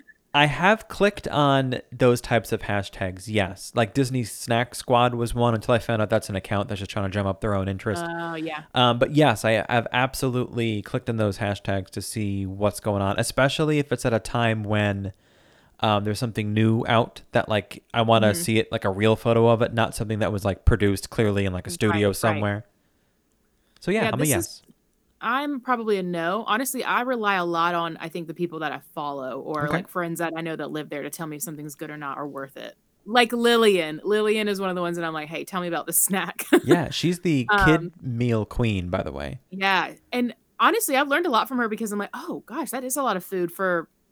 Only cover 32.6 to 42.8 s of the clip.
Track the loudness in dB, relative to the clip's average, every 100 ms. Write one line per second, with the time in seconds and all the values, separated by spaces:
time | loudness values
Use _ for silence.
32.6 | -16 -16 _ _ 0 2 2 2 4 6
33.6 | 6 4 2 -4 -2 0 2 0 0 -2
34.6 | -2 -2 -4 -4 -6 -6 -8 -10 -8 -6
35.6 | -4 -4 -2 0 0 0 -4 -8 2 4
36.6 | 4 2 2 -2 -2 0 0 0 2 4
37.6 | 4 4 0 -10 -6 -2 0 0 0 0
38.6 | 0 0 -2 -4 -4 -8 -10 -12 _ -4
39.6 | 0 2 0 -8 _ -4 -4 -6 _ 0
40.6 | 2 2 2 0 2 0 2 0 0 -2
41.6 | -2 -2 -4 -4 -6 -8 -10 -10 -10 -8
42.6 | -6 -6